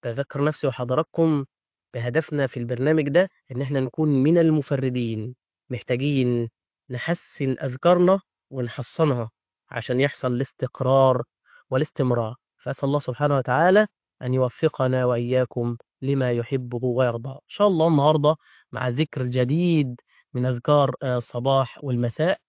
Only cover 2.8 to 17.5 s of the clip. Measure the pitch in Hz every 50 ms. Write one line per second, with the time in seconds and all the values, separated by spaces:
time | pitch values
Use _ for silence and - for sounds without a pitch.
2.8 | 131 147 160 160 147 143 139 170 190 185 _ _ _ _ 127 120 139 131 147 135
3.8 | 131 127 - - 156 151 143 135 131 151 170 175 165 160 156 151 135 - 147 131
4.8 | 131 131 123 127 120 113 113 110 107 120 123 _ _ _ _ _ _ _ 127 117
5.8 | - - 127 123 135 147 143 135 127 123 123 120 117 113 _ _ _ _ _ _
6.8 | _ _ 131 127 - - 175 - _ - - - 147 131 131 - - 135 123 135
7.8 | - 170 180 180 180 175 190 196 _ _ _ _ _ _ 135 135 123 113 - -
8.8 | 123 - - - 165 151 135 123 113 110 _ _ _ _ _ _ _ _ - 120
9.8 | 113 - 127 127 135 143 - - - 127 123 120 131 - _ _ - 123 _ -
10.8 | 127 127 135 135 135 131 127 123 120 _ _ _ _ _ _ - _ _ 131 131
11.8 | 151 - _ - 139 127 123 120 113 110 117 _ _ _ _ _ _ 139 135 -
12.8 | - 139 139 147 - - 120 - 143 147 143 135 123 - 123 135 170 180 190 208
13.8 | 214 208 _ _ _ _ _ _ - 127 127 131 127 123 - - - 156 - -
14.8 | 135 127 127 127 127 123 123 120 120 120 127 127 127 - - 123 120 120 120 117
15.8 | _ _ _ _ - 131 139 135 131 123 120 120 117 - 143 131 127 120 123 120
16.8 | 120 127 120 123 131 123 113 117 113 135 135 - _ _